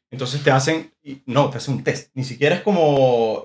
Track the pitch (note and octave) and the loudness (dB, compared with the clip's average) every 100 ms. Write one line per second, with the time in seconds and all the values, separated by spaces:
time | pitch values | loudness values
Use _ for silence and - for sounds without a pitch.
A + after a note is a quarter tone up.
0 | _ B2+ B2+ C#3+ D3 C3+ D#3+ D#3+ - _ | _ -10 -6 0 2 2 2 -2 -6 _
1 | C#3+ C3+ C3 C3 C3+ B2+ - C3+ C#3+ C#3 | -18 -16 -2 0 0 -2 -6 -4 -2 -4
2 | - C3 C3 A#2+ C#3+ F#3 G#3 F#3 D3+ C#3 | -8 -10 -8 0 0 0 0 2 4 4
3 | C3 A#2 A2+ - | 4 2 0 -2